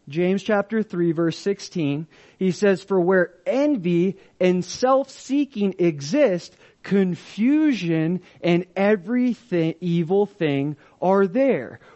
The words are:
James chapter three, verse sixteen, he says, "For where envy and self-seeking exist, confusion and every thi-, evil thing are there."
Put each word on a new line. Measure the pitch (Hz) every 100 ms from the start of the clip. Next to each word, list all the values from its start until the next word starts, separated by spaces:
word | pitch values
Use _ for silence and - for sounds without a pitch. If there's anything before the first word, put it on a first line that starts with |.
| -
James | 156 180 196
chapter | - 202 202 220
three, | 208 175 170
verse | 160 165 -
sixteen, | 202 196 - 180 143 143 165 - - -
he | 190
says, | - 202 190
"For | - 190
where | 175 185 170 - 190
envy | 247 294 254 175 170 190 - - -
and | 180 180
self-seeking | 175 - 254 269 269 - - 277 277 208 196 180
exist, | 175 147 139 277 254 175 - _ - _
confusion | - 196 185 165 - 196 240 302 311 214 170 160 160 180 - -
and | 170 175 180 185
every | 202 214 175 247 247
thi-, | 214 - 170 160 -
evil | 180 170 160 196 202
thing | - 156 139 147 147 - -
are | 180 196 196
there." | 233 269 165 104 95 -